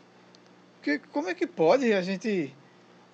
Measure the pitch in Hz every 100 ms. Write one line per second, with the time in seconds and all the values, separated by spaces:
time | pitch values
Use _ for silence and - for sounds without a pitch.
0 | - - - - - - _ _ - 294
1 | - 294 349 339 349 - 160 254 247 202
2 | 180 190 233 196 139 135 - - - -
3 | _